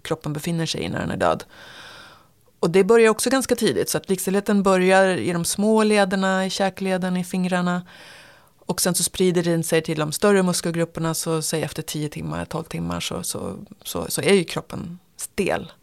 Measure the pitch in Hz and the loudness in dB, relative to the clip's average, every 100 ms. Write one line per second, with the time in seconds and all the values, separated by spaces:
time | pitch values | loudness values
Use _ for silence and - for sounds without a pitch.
0 | - 156 151 147 175 170 160 - 85 90 | -6 -6 -4 -6 -4 -2 -2 -4 -4 -4
1 | - - 87 80 - - - - - - | -4 0 2 0 -4 -20 -20 -20 -20 -20
2 | - - _ _ _ _ 185 180 190 233 | -20 -20 _ _ _ _ 2 4 6 6
3 | 226 214 247 262 - 240 208 104 - 156 | 6 4 2 0 0 0 2 0 0 -2
4 | - 190 - 196 202 202 196 185 185 190 | -2 -4 0 -2 2 2 4 4 6 6
5 | 190 175 113 170 170 - 208 220 214 208 | 4 2 -2 -2 -4 -2 2 4 4 4
6 | 196 196 190 190 190 - 190 190 190 185 | 2 2 0 0 -2 0 -2 -2 -2 -2
7 | 185 180 175 185 180 180 180 180 175 - | 0 -2 -2 -2 0 0 0 -2 -4 -18
8 | - - - - _ _ - 185 185 175 | -20 -20 -20 -20 _ _ -6 -2 0 0
9 | - - 185 180 170 165 160 165 160 156 | -2 0 2 2 2 0 2 0 0 -4
10 | 151 151 208 196 185 170 175 170 165 - | -4 0 4 4 4 0 -2 -2 -2 -2
11 | 165 160 - 160 151 160 147 - 156 156 | -4 -2 -2 -2 -2 -4 -4 -6 -8 -6
12 | 151 160 156 156 - 160 165 165 85 87 | -6 -6 -8 -6 -6 -8 -8 -8 -6 -4
13 | - - 175 - 92 - - - - 87 | -6 -6 -6 -8 -8 -10 -14 -18 -10 -8
14 | 85 - 139 196 160 - - - 170 175 | -6 -2 2 2 2 -6 -8 -12 -12 -14
15 | _ - - - 185 - 170 - | _ -16 -12 -4 -2 -2 -6 -14